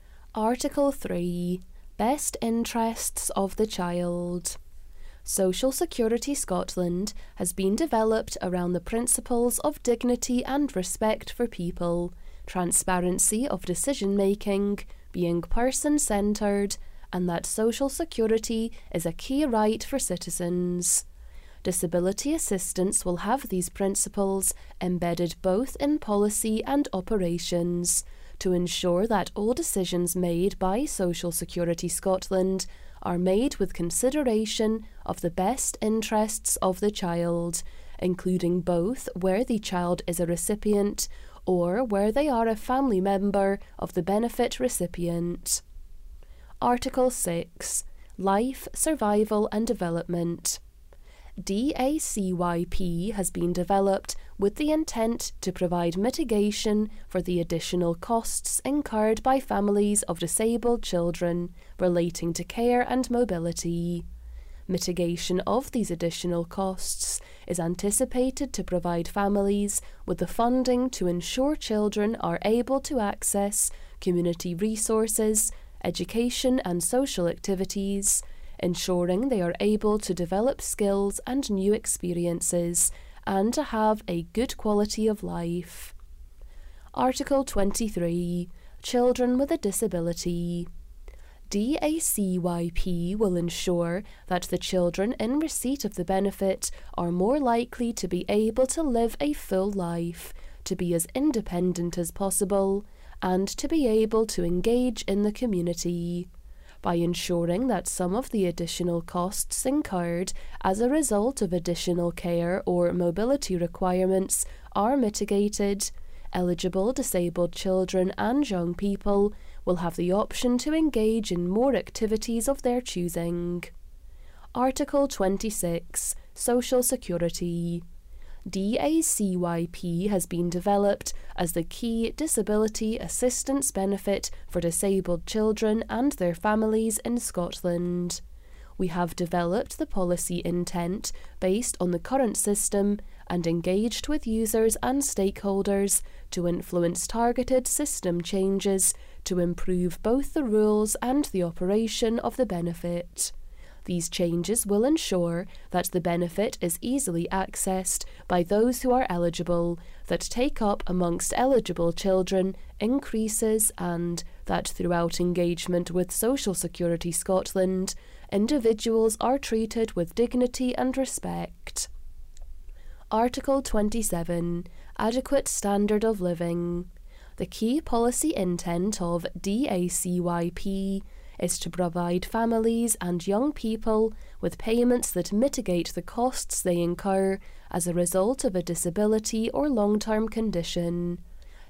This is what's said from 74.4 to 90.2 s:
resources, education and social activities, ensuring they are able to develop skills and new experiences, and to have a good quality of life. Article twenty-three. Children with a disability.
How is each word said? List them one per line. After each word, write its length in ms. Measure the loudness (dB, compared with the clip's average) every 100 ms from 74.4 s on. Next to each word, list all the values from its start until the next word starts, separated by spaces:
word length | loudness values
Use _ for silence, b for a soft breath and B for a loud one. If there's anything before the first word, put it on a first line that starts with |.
| -4
resources, 960 | -2 -2 -2 0 2 2 2 2 2 0 b b b
education 760 | -6 -4 -2 0 0 0 2 2
and 220 | 0 -2
social 440 | 2 2 2 0 0
activities, 960 | -2 -2 -2 0 -2 -2 0 2 0 B B B B
ensuring 640 | -2 0 0 2 2 2 2
they 120 | 2
are 140 | 0 2
able 400 | 2 4 4 2
to 160 | 0
develop 460 | -2 0 2 2 0
skills 580 | -4 0 2 4 2 -2 -4
and 240 | -2 0
new 220 | 2 4
experiences, 1200 | 2 0 -4 -2 0 0 0 0 0 0 2 0 B B B 0
and 260 | 2 2
to 80 | 2
have 400 | 0 2 2 2 0
a 160 | -4 -2
good 220 | -2 -2 -2
quality 520 | 2 4 2 2 2
of 140 | 0
life. 720 | -2 -4 -2 -4 -6 -12 -14 -14 -16 -18 -18 -16 b b b b b
Article 480 | 0 0 0 2 2
twenty-three. 1080 | 2 2 2 2 -2 0 0 0 0 -2 -4 b b b
Children 540 | -2 4 4 4 2 2
with 140 | 2
a 80 | 2
disability. 1080 | 0 0 0 0 -2 -2